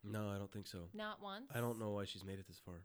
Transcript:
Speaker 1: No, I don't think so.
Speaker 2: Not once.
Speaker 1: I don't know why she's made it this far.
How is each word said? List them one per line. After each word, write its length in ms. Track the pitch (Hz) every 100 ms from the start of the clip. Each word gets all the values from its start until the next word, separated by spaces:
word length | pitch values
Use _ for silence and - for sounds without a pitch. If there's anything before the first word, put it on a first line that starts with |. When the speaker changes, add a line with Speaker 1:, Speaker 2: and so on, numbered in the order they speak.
Speaker 1:
No, 260 | 101 107 104
I 100 | 98
don't 120 | 101
think 140 | 104 98
so. 220 | 92 85
Speaker 2:
Not 300 | 208 214 202
once. 280 | 202 196 269
Speaker 1:
I 60 | 120
don't 180 | 120 113
know 120 | 107
why 140 | 101
she's 200 | 98 87
made 140 | 95 95
it 60 | 92
this 100 | 87
far. 180 | - 85